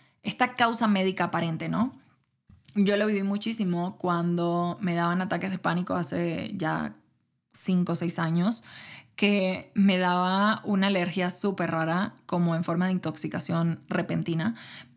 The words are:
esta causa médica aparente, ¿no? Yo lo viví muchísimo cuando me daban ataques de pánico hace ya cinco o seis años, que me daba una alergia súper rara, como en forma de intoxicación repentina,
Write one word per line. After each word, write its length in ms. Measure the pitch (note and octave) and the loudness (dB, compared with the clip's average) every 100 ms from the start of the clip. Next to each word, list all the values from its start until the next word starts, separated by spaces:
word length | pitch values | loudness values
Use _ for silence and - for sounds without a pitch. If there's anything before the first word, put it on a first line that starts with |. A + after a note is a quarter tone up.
| _ _ | _ _
esta 340 | G#3 - B3 - | -8 -2 0 4
causa 320 | A#3 A3+ A3 | 2 4 2
médica 380 | G3 F#3+ F#3+ F3 | 4 2 0 -2
aparente, 440 | E3+ E3 D#3+ E3 | 0 -2 -2 -2
¿no? 240 | E3 B3+ - _ _ _ _ _ - - | -2 -2 -4 _ _ _ _ _ -20 -4
Yo 240 | G3+ G3 G3+ | 2 4 4
lo 100 | G#3+ | 2
viví 160 | G3+ | 0
muchísimo 720 | G3 G3+ A3 A3+ F#3 F3 F3+ - | 0 -2 -2 -2 0 0 -2 -2
cuando 800 | F#3 E3+ F3 F3 E3+ F3 F3 E3+ | 0 0 2 0 0 0 -2 -2
me 140 | F#3 E3+ | -2 0
daban 260 | E3+ F3 | 0 0
ataques 280 | F#3 F3 F#3+ | -2 -2 -4
de 100 | F#3+ | -2
pánico 360 | F3 F3 F3+ F3+ | -2 0 0 -2
hace 560 | E3 F3+ E3+ - - - | -2 -2 -2 -2 -6 -4
ya 380 | D#3 D#3+ - - _ _ _ _ _ | -2 -2 -4 -10 _ _ _ _ _
cinco 400 | - - F3+ F3 | -6 0 2 2
o 20 | E3+ | -2
seis 240 | E3+ E3+ | -2 -2
años, 460 | E3 E3+ F#3 A#3 - - - - - - | 0 2 0 -2 -8 -20 -18 -20 -18 0
que 560 | G3+ G3+ F#3 F#3 - - | 2 4 2 -2 -4 2
me 220 | G3 F#3 | 4 4
daba 600 | F3+ F3+ F3+ F#3+ G#3 - - | 2 2 2 2 2 0 0
una 220 | G3 G3 | 2 2
alergia 420 | F#3+ F3 F3+ F3+ | 2 0 0 -2
súper 420 | F3+ G3+ F#3 E3 | -2 -2 -2 -2
rara, 400 | E3 D#3+ F3 G3+ - - | 0 0 0 -2 -6 -4
como 280 | F3+ E3+ | 0 2
en 120 | E3 E3+ | 2 0
forma 220 | E3+ F#3 | 0 0
de 40 | |
intoxicación 880 | F#3 D#3+ D#3 D#3+ - - E3+ E3+ E3 - | 0 -2 -6 -6 -4 -2 0 0 -2 -2
repentina, 680 | F3 E3+ E3+ D#3+ E3 F#3 A3+ - - - | -2 0 -4 -2 -2 -2 -4 -12 -20 -8